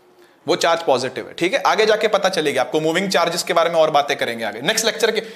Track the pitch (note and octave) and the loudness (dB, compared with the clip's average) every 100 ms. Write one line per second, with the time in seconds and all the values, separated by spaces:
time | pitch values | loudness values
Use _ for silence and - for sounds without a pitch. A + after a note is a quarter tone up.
0 | _ _ - _ C#3+ F3+ F3 E3 D#3 B2+ | _ _ -20 _ -2 0 2 0 0 0
1 | B2+ A#2 F#2 - F3 F#3+ D3+ F#3 A3 G#3 | -2 -6 -10 -4 -2 0 0 2 2 2
2 | E3+ F#3+ F#3+ F#3 D3+ B2+ B2 D#3 D#3 E3+ | 2 2 0 0 0 0 0 0 0 0
3 | G3 F#3+ E3+ - - E3+ E3 E3 D#3 C#3+ | 0 0 0 -2 0 0 2 4 4 2
4 | C#3+ C3+ B2 A#2 G#2+ G#2+ D#3 A3 A3 - | 0 -2 -4 -4 -6 -4 -2 0 -2 0
5 | A3 G#3 - | 0 0 -6